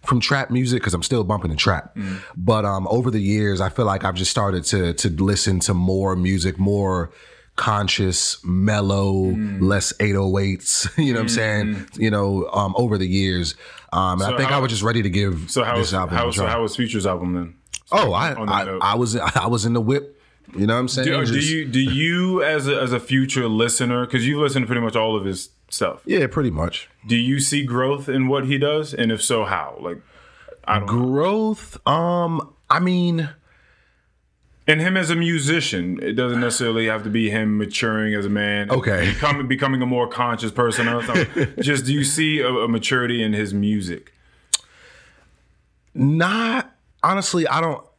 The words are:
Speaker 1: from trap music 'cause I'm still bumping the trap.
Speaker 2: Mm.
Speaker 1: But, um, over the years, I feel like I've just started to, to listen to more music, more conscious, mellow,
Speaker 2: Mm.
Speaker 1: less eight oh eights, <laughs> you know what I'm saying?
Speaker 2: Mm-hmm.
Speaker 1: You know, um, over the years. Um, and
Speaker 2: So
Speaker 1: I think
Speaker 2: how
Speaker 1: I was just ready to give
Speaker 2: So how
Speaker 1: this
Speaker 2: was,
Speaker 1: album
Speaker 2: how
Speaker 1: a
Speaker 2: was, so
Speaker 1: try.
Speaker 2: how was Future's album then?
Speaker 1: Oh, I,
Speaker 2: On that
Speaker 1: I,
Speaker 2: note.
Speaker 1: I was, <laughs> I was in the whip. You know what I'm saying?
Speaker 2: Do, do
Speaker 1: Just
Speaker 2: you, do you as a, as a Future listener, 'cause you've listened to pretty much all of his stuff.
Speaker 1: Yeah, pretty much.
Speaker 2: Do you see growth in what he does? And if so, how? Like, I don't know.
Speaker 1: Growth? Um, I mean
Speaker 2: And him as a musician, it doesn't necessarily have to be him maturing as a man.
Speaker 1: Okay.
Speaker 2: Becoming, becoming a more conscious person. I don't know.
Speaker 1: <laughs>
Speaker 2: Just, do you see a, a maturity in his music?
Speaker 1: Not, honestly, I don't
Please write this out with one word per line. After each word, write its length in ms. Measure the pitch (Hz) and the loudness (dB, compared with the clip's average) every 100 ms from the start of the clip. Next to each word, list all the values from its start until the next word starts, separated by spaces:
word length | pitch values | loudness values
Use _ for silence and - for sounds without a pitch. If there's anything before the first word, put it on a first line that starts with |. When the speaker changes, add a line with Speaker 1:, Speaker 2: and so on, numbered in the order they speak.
Speaker 1:
from 140 | - 120 | 0 0
trap 320 | - 143 131 | 2 -2 0
music 320 | 123 127 123 | -2 0 0
'cause 120 | - | 0
I'm 80 | 85 | -2
still 200 | - 123 | 0 0
bumping 260 | 95 104 87 | 0 -2 -2
the 60 | 78 | 0
trap. 380 | - 85 - | 0 0 -4
Speaker 2:
Mm. 260 | - 98 92 - - | -10 -8 -8 -12 -4
Speaker 1:
But, 280 | 92 110 | 0 2
um, 240 | 101 98 95 | 2 -2 0
over 200 | 117 123 | 0 0
the 100 | 110 | 0
years, 400 | 98 107 104 95 | 2 2 2 0
I 80 | 95 | -2
feel 160 | - | 0
like 180 | 110 98 | 0 2
I've 100 | 95 | 0
just 160 | 90 92 | 0 -2
started 340 | - 101 92 | 0 0 0
to, 280 | 80 101 87 | 0 0 0
to 140 | 85 101 | 0 -2
listen 500 | 78 95 98 - 92 | 0 0 2 2 0
to 140 | - | 2
more 420 | 92 92 95 98 90 | 2 2 2 0 0
music, 420 | 90 95 90 87 | 2 2 0 0
more 520 | 98 101 95 92 82 - - - - - | 2 2 2 0 -4 -10 -20 -20 -12 -4
conscious, 800 | - 104 101 - 95 87 - - | 0 0 0 0 0 0 -2 -4
mellow, 840 | 87 92 101 107 98 98 98 95 95 | -2 2 2 2 2 2 2 0 0
Speaker 2:
Mm. 340 | 107 107 95 | 0 -4 0
Speaker 1:
less 320 | 92 101 - - | 2 2 -2 0
eight 160 | 104 98 | 0 2
oh 220 | 95 98 | 2 2
eights, 500 | 98 92 - - - | 0 -2 -2 -2 -2
<laughs> 40 | - | 0
you 160 | 147 | 0
know 60 | 120 | 2
what 60 | |
I'm 40 | 110 | 0
saying? 380 | 113 110 107 104 | 0 0 0 -2
Speaker 2:
Mm-hmm. 280 | 101 92 - | -4 -8 -2
Speaker 1:
You 80 | 113 | 0
know, 380 | 107 98 98 90 | 2 2 0 0
um, 220 | 98 101 95 | 0 0 0
over 180 | 120 104 | 2 2
the 100 | 92 | 2
years. 480 | 95 98 90 80 - - - - | 2 2 0 -2 -6 -16 -20 -4
Um, 200 | 87 92 | 0 0
and 100 | 90 | 0
Speaker 2:
So 120 | 98 | 0
Speaker 1:
I 20 | 123 | 0
think 100 | 131 | 2
Speaker 2:
how 60 | 143 | 2
Speaker 1:
I 40 | |
was 100 | 131 | 0
just 120 | 110 | 0
ready 200 | 110 117 | 0 0
to 80 | 101 | 0
give 400 | 90 101 85 82 | 0 0 -2 -2
Speaker 2:
So 120 | - | -2
how 80 | 110 120 | -2 -2
Speaker 1:
this 120 | 113 | 0
Speaker 2:
was, 60 | |
Speaker 1:
album 220 | 95 90 87 | -2 -2 0
Speaker 2:
how 80 | |
Speaker 1:
a 20 | 120 | 0
Speaker 2:
was, 80 | 98 | 0
so 60 | |
Speaker 1:
try. 60 | 104 | 0
Speaker 2:
how 120 | 117 | 0
was 120 | 110 | -2
Future's 320 | - 117 110 95 | -2 -2 0 0
album 280 | 90 90 | -2 -2
then? 200 | 90 85 - _ - - | -4 -6 -12 _ -16 -2
Speaker 1:
Oh, 200 | 185 123 | 2 2
I, 220 | 90 143 | 2 0
Speaker 2:
On 120 | 127 107 | -2 -2
that 80 | |
Speaker 1:
I, 100 | 98 | -2
Speaker 2:
note. 140 | 98 95 | -2 -2
Speaker 1:
I 120 | 95 | 0
was, 220 | 110 123 113 | 2 0 0
<laughs> 200 | 85 - | 0 0
I 100 | 98 | 0
was 180 | 117 110 | 0 2
in 80 | |
the 60 | 117 | 0
whip. 340 | 110 139 143 - _ _ - 92 | 2 0 -2 -18 _ _ -14 0
You 100 | 101 | 2
know 80 | |
what 60 | 117 | 2
I'm 80 | 127 | 0
saying? 180 | 131 131 | 0 0
Speaker 2:
Do, 180 | - 120 | 0 2
do 60 | |
Speaker 1:
Just 140 | 135 147 | 2 0
Speaker 2:
you, 140 | 160 147 | -2 0
do 120 | 127 | 0
you 640 | 131 131 160 175 185 185 | 0 2 2 2 0 0
as 240 | 147 156 135 | 2 0 0
a, 140 | 147 | 0
as 120 | - | 0
a 60 | 120 | -2
Future 480 | - 131 135 135 120 | 0 0 2 0 0
listener, 560 | 110 120 - 123 123 123 | 2 2 2 0 0 0
'cause 180 | 131 | 0
you've 160 | 120 147 | 0 2
listened 240 | 147 135 | 0 0
to 20 | 117 | 0
pretty 140 | 120 | 0
much 140 | 117 113 | 0 0
all 180 | 110 | 0
of 100 | 110 | 0
his 260 | 95 92 - _ _ | -2 -6 -8 _ _
stuff. 320 | - 113 - | -4 -2 -4
Speaker 1:
Yeah, 220 | - 202 135 | -2 0 2
pretty 240 | - 131 | 0 -2
much. 380 | 78 87 - - _ 110 | 0 -4 -6 -14 _ -2
Speaker 2:
Do 80 | |
you 240 | 117 120 139 | 0 2 0
see 240 | 139 147 | 0 0
growth 460 | 135 120 131 143 139 | -2 0 0 -2 -2
in 180 | 131 131 | 0 2
what 200 | 139 131 | 2 0
he 120 | 139 | 0
does? 340 | 147 151 147 | 2 0 -4
And 200 | 139 117 | -2 0
if 100 | 107 | 0
so, 220 | - 120 | 0 0
how? 320 | 101 95 71 - | 0 -2 -4 -8
Like, 180 | 87 87 - - - - - - | -10 -10 -14 -20 -20 -20 -20 -16
I 160 | - 104 | -2 0
don't 60 | 101 | 2
know. 40 | |
Speaker 1:
Growth? 880 | 113 123 135 175 214 220 214 - - - | 0 2 2 2 0 0 -2 -8 -4 0
Um, 680 | 151 170 175 170 165 - _ _ | 2 2 0 0 -2 -6 _ _
I 120 | 156 | 0
mean 480 | 180 180 175 165 151 - _ _ _ _ _ _ _ _ _ _ _ _ - | 2 2 0 0 -4 -10 _ _ _ _ _ _ _ _ _ _ _ _ 0
Speaker 2:
And 140 | 156 | 2
him 160 | 165 190 | 2 0
as 140 | 160 | 0
a 40 | |
musician, 840 | 170 170 165 139 165 - 95 87 92 | 0 2 0 2 0 0 -2 -4 -4
it 120 | 69 | -2
doesn't 260 | 113 123 120 | 0 0 0
necessarily 460 | 123 113 120 113 113 | 0 0 0 0 0
have 180 | 110 | 0
to 60 | 107 | -2
be 200 | 110 107 | 0 0
him 260 | 110 107 104 | 0 0 0
maturing 580 | 104 - 113 110 107 | -2 -2 -2 0 0
as 120 | 104 101 | -2 0
a 20 | |
man. 400 | 104 104 104 101 | 0 0 -2 0
Speaker 1:
Okay. 380 | 127 120 95 85 | 0 2 0 0
Speaker 2:
Becoming, 340 | - 147 143 131 | 0 0 0 -2
becoming 340 | 131 139 131 | -2 0 0
a 40 | 127 | 0
more 220 | 123 120 | 0 -2
conscious 420 | - 120 113 113 | 0 -2 -2 -4
person. 380 | 101 120 110 117 | 0 0 2 0
I 120 | 120 | -2
don't 60 | 117 117 131 - | -2 -4 -2 -2
know. 80 | 135 | -2
Speaker 1:
<laughs> 60 | - | -2
Speaker 2:
Just, 220 | 139 143 127 | -2 0 0
do 60 | |
you 100 | 147 | 0
see 380 | 139 151 156 151 | 0 0 0 0
a, 80 | 127 | 0
a 140 | 123 117 | 0 0
maturity 560 | 117 113 131 120 120 | 0 0 0 0 0
in 100 | 110 | 0
his 220 | 104 104 | 0 0
music? 580 | 101 104 107 90 85 - _ _ _ _ - - - - - - _ _ _ _ _ _ _ _ | 0 0 0 -2 -8 -12 _ _ _ _ -8 -8 -20 -20 -20 -20 _ _ _ _ _ _ _ _
Speaker 1:
Not, 800 | - 135 160 175 220 226 254 - _ _ _ | 0 2 4 2 2 0 -2 -4 _ _ _
honestly, 440 | 160 190 185 175 160 | 0 2 0 0 2
I 140 | 165 | 2
don't 240 | 165 139 - | 0 -4 -10